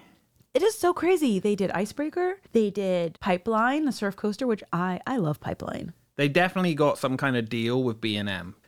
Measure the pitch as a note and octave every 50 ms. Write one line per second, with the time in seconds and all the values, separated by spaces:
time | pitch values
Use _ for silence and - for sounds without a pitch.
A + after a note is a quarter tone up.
0 | - - _ _ _ _ _ _ _ _ - B3+ F4 A4 G#4 - - F4 F4 -
1 | D#4 F4 F#4+ E4+ D4+ B3 G#3 F#3 - G#3 G#3 G3 G3 E3+ - F3 G#3 G#3 - -
2 | D4 D#4 - F4+ F4+ F4+ F#4+ - - - - A3+ G#3+ G3+ F#3+ G#3 G3 F#3 F#3 F3
3 | E3+ E3 - - - - F3+ F3+ - A3+ A3 G#3+ A3+ B3+ C#4 D#4 D#4 C4+ G#3 -
4 | G#3 G3+ G3 - - G#3 G3+ - C4+ B3 A3 G3+ - - - E3+ F3+ F#3 F3+ F3+
5 | - - C4+ B3+ E3+ D3+ D3+ - - - - - - - - - - - - _
6 | _ _ _ - C#3+ C#3+ C#3 F3 F3+ F#3 - F#3+ F#3 F3 D#3+ C#3 D3 C#3+ - -
7 | - C3 C3 B2+ C#3+ C#3 B2+ A#2+ A2+ A2 A#2+ A#2 A2+ A#2 B2 C3 B2+ B2 A2 A2+
8 | A2+ A2 G#2+ G#2 G2+ G#2 G2 F2+ F2 F2+ F#2 - _